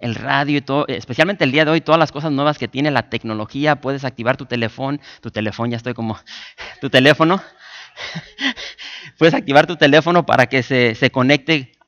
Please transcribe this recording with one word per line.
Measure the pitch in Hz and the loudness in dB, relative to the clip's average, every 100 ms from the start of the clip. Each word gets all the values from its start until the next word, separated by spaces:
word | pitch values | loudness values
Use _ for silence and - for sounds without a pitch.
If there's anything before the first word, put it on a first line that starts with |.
el | 120 | -8
radio | 107 127 139 143 143 | -6 -2 -2 0 -2
y | |
todo, | 139 143 - | -2 -2 -2
especialmente | 120 - 120 165 196 | -6 -4 0 0 2
el | 139 | 0
día | 143 | 2
de | 151 | 2
hoy, | 160 | 2
todas | - 165 | 2 2
las | 147 | 2
cosas | 151 156 | -2 -4
nuevas | 139 147 147 | 0 0 -2
que | 120 | -6
tiene | 131 151 | -2 0
la | 131 - | 0 -2
tecnología, | 113 113 107 107 139 151 135 | -6 -6 -8 -6 -2 -2 0
puedes | 131 139 | -2 -6
activar | 135 123 117 135 | -6 -4 -4 -4
tu | 131 | -4
teléfono, | 120 113 - 135 143 - - | -4 -4 -4 -6 -8 -10 -16
tu | 113 | -10
teléfono, | 107 107 - 117 | -6 -6 -4 -6
ya | 117 | -6
estoy | 123 | -8
como, | 120 113 104 - - - | -6 -6 -8 -12 -20 -20
<laughs> | - - - | -18 -18 -12
tu | 139 | 2
teléfono, | 127 139 151 160 190 - _ - - - - | 4 6 4 2 0 -4 _ -20 -20 -20 -16
<laughs> | - 170 - - 269 - - - - - - - | -14 -14 -16 -6 -6 -6 -12 -16 -18 -18 -10 2
puedes | 160 | 2
activar | 165 - 139 160 | 2 4 4 4
tu | 165 | 4
teléfono | 147 151 156 175 | 4 4 4 2
para | 151 123 123 | 2 2 2
que | 131 | 0
se, | 120 131 120 | 0 2 2
se | 110 131 | 2 0
conecte | 135 127 147 - 156 123 _ | 2 2 2 0 -2 -4 _